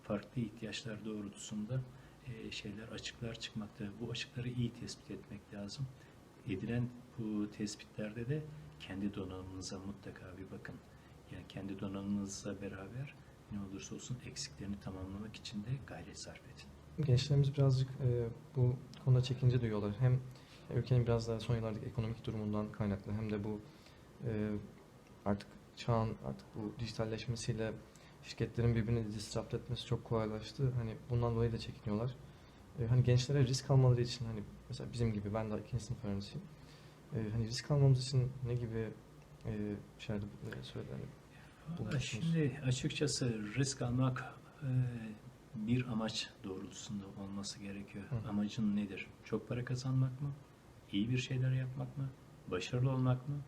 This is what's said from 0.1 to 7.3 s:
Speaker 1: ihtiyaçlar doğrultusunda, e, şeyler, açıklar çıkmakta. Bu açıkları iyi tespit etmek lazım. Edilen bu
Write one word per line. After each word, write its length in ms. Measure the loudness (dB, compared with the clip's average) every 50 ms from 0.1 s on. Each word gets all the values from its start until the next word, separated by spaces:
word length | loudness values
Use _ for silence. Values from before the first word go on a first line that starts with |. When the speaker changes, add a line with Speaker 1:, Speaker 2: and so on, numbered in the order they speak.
| -4 -4 -4 -4 -4 -2
Speaker 1:
ihtiyaçlar 640 | -2 -2 -4 -8 -10 -6 -6 -6 -6 -6 -8 -8 -6
doğrultusunda, 760 | -6 -6 -6 -6 -8 -10 -10 -10 -6 -4 -4 -4 -2 -2 -2 -2 -4 -12 -18 -18 -20 -20 -16 -12 -10
e, 240 | -10 -8 -8 -8
şeyler, 360 | -8 -8 -8 -8 -8 -8 -10 -8
açıklar 520 | -10 -8 -8 -8 -8 -6 -6 -6 -6 -6
çıkmakta. 460 | -10 -6 -6 -6 -6 -6 -6 -6 -6 -6 -6 -6
Bu 100 | -6 -4
açıkları 380 | -4 -4 -6 -6 -6 -4 -4 -4
iyi 240 | 0 0 0 0 0
tespit 380 | -6 -10 -10 -10 -12 -10 -10
etmek 420 | -10 -10 -10 -12 -14 -14 -14 -12 -10
lazım. 340 | -8 -8 -8 -6 -6 -6 -6 -8 -14 -20 -20 -20 -20 -20 -20 -20 -14 -6 -4
Edilen 360 | -4 -4 -2 0 0 0 0 -2 -4 -10 -18 -16 -8 -6
bu 340 | -4 -2